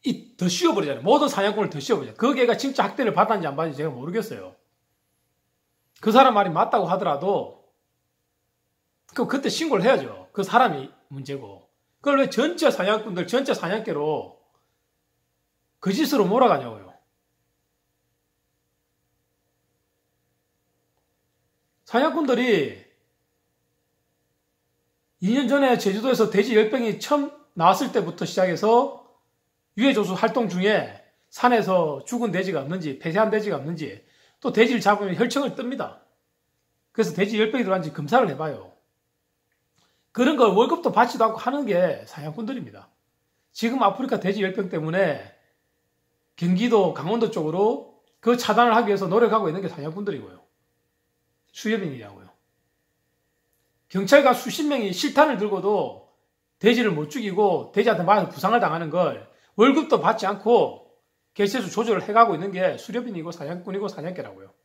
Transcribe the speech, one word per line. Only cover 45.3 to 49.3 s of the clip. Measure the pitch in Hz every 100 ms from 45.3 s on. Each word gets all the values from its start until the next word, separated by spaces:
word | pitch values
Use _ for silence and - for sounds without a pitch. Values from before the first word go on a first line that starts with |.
| _ _ _ _ _ _ _ _ _ _ -
경기도, | 170 180 240 226 180
강원도 | 147 147 233 233
쪽으로 | - 156 170 214 269 - _ _ _
그 | 226 240
차단을 | - 214 240 226
하기 | 208
위해서 | 196 185
노력하고 | 202 226